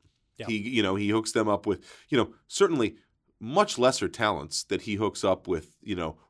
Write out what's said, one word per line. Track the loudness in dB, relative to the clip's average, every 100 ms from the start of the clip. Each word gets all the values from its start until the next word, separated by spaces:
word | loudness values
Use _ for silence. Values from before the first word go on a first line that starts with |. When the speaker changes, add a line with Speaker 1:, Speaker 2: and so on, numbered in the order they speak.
| _ _ _ -14
Speaker 1:
Yeah. | -6
Speaker 2:
He, | -4
you | -2 0
know, | 2 2
he | 2
hooks | 0 0
them | 0 2
up | 0 0
with, | -2 -4 -20 -2
you | 0
know, | 0 -4 _
certainly | 2 2 4 0 -2 _ _ _ -16
much | -4 0 0 4
lesser | 2 2 -4
talents | 0 0 0 -4 -8
that | -4 -6
he | -4 -2
hooks | -2 0
up | 0 0 -2
with, | -4 -6 _
you | -8 -4
know, | -4 -8 _